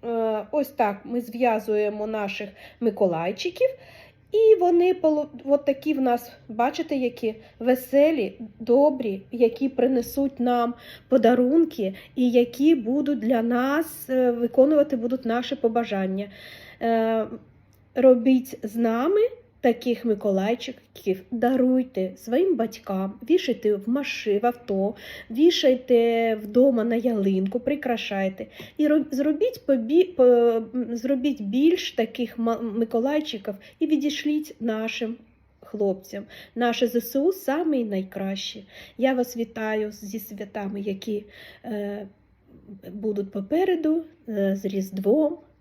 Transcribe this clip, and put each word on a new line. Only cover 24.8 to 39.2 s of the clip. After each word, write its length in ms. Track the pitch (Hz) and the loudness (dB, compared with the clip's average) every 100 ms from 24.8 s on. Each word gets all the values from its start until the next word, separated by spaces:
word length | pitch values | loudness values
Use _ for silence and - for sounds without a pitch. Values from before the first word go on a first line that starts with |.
| 196 - - - - | -2 -6 -16 -18 -10
вішайте 1040 | 226 330 - 294 254 254 240 233 233 226 220 | 4 4 4 2 2 4 4 4 2 0 -2
вдома 480 | 208 214 269 240 | 0 4 6 4
на 120 | 226 233 | 0 0
ялинку, 640 | 240 226 196 190 196 240 | 0 0 2 2 0 -2
прикрашайте. 880 | 240 294 269 226 - 196 190 190 214 - - - | -4 -4 -2 -4 -4 -4 -4 -6 -16 -16 -20 -2
І 100 | 302 | 2
роб-, 200 | 302 - | 2 2
зробіть 540 | 262 294 302 466 494 - | -2 0 0 -2 -2 0
побі-, 380 | 269 226 311 | 0 2 2
по-, 200 | 370 - 247 240 233 226 220 254 | 2 4 6 6 4 2 -4 -6
м, 120 | 226 | -6
зробіть 500 | 233 247 269 269 269 | -6 -2 -2 -2 -4
більш 500 | 202 240 302 359 - | -4 2 2 2 -2
таких 480 | - 220 - 233 - | -4 -4 -4 -8 -4
ма-, 200 | 226 226 | -2 -2
Миколайчиків 960 | 226 208 226 233 254 302 302 214 202 196 - _ | -4 -4 -2 0 0 -2 -4 -10 -10 -12 -16 _
і 80 | 302 | 0
відішліть 680 | 302 285 294 294 302 302 - | 0 0 -4 -2 -4 -6 -8
нашим 560 | 226 220 220 - 226 233 - _ _ _ | -4 -4 -4 -6 -8 -8 -16 _ _ _
хлопцям. 600 | - 208 202 190 - 202 202 - - - | -16 -2 -2 -2 -8 -14 -14 -20 -16 -2
Наше 320 | 240 233 247 | -2 0 0
З 80 | 240 | -2
С 240 | 226 277 | -2 0
У 120 | 311 | 0
самий 540 | 381 - 285 339 277 226 | -2 -4 -2 0 -2 -2
найкращий. 840 | 196 190 196 190 196 - 208 196 - - - | -4 -6 -8 -8 -6 -10 -14 -20 -20 -20 -2
Я 160 | 254 | 0
вас 240 | 254 | 2